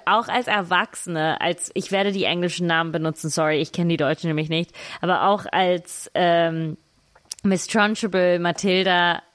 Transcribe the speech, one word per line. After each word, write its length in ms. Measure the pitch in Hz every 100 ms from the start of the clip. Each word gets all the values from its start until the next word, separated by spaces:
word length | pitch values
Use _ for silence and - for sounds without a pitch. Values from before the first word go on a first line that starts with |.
| -
auch 220 | 208 233
als 180 | 247 240
Erwachsene, 920 | 208 175 180 220 - - 160 160 147
als, 300 | - - -
ich 160 | - -
werde 220 | 190 196
die 120 | 196
englischen 420 | - 175 175 170 175
Namen 260 | 165 165
benutzen, 360 | 160 160 156 160
sorry, 280 | 160 156 156
ich 120 | 156
kenn 160 | - 170
die 80 | 165
deutschen 320 | 143 156 170
nämlich 200 | 156 156
nicht, 220 | 160 175 - - -
aber 240 | 175 180 190
auch 180 | 202 185
als, 600 | - 185 180 170 - -
ähm, 640 | - 175 170 165 165 160 156 _ _ _ _ _ -
Miss 220 | 202 190 -
Trunchbull 720 | 226 208 220 220 185 180 175
Matilda, 840 | 175 170 196 185 190 175 175 170 -